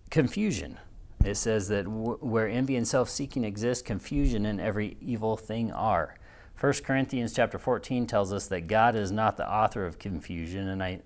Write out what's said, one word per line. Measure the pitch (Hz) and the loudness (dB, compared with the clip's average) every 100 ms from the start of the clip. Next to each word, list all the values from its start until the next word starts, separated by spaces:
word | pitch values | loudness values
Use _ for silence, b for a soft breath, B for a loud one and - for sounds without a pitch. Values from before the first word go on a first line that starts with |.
| - | 0
confusion. | 160 127 196 214 104 76 - - - - - | 2 2 2 0 -2 -6 -12 -18 -20 -6 4
It | 98 101 | 4 4
says | 113 110 95 | 2 2 2
that | 101 | 0
w-, | 95 110 113 - | 0 -2 -4 -4
where | 131 113 107 | 0 2 2
envy | 123 135 127 | 0 2 0
and | 113 | 2
self-seeking | 131 117 - 139 131 | 2 0 -2 -4 -2
exist, | 107 104 117 123 | -2 -2 -2 -2
confusion | - 98 - 147 139 110 107 | -2 -6 -2 2 4 4 0
and | 98 | -2
every | 104 104 107 - | -2 -2 -4 -6
evil | - 113 110 104 | -6 -2 0 -2
thing | - 113 113 | -4 -4 -2
are. | - 110 87 76 - B B B | 0 2 2 0 -8 B B B
First | - 143 139 | -2 0 0
Corinthians | - 135 131 127 117 | 0 0 0 -2 -2
chapter | 127 113 113 | 0 0 0
fourteen | - 117 - 127 113 | -2 -2 0 -2 2
tells | 107 95 | 2 2
us | 98 - | -2 -2
that | 92 82 | -4 2
God | 107 120 | 4 6
is | 113 98 | 4 0
not | 107 107 - | 2 2 2
the | - | -2
author | 107 107 - 90 | 2 2 2 -6
of | - | -6
confusion, | 104 85 - 85 82 95 95 | -8 -8 -6 -8 -6 -6 -4
and | 95 | -4
I, | 92 92 | -4 -6